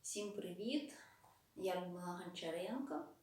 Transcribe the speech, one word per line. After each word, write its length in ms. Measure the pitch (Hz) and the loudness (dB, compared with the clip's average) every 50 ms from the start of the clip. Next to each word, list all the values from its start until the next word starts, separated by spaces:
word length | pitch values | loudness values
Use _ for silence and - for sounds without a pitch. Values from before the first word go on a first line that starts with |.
| - - | -2 0
Всім 220 | - 208 208 202 | 0 0 0 0
привіт! 640 | - - - 180 175 185 208 240 285 294 - - - - - - - - - - - - - - - | 0 -2 -2 -2 -4 -2 2 4 4 4 2 0 -8 -12 -14 -16 -18 -20 -20 -20 -20 -20 -20 -14 -6
Я 200 | - 180 190 180 | 0 2 4 4
Людмила 460 | 180 180 180 175 175 180 180 175 180 180 | 4 2 0 -2 -2 -2 -2 -2 -2 -4
Гончаренко. 720 | 175 - - 180 165 - - 190 190 233 277 294 - 302 339 330 - - - | -6 -4 -2 0 0 2 2 2 2 2 0 0 2 0 0 0 -2 -10 -16